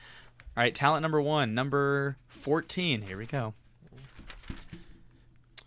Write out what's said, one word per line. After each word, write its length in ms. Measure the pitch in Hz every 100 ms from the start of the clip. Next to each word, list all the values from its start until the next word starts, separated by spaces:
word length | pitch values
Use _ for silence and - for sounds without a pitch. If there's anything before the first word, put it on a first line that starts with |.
| - - - - - -
All 60 |
right, 120 | 120
talent 280 | - 139 151
number 180 | 160 156
one, 340 | 143 151 127
number 600 | 110 139 143 143 143 139 135 -
fourteen. 720 | - - 160 - - 180 120
Here 140 | 98 95
we 80 | 117
go. 280 | 143 110 - - - - - - - - - - - - 170 - - - - - - _ -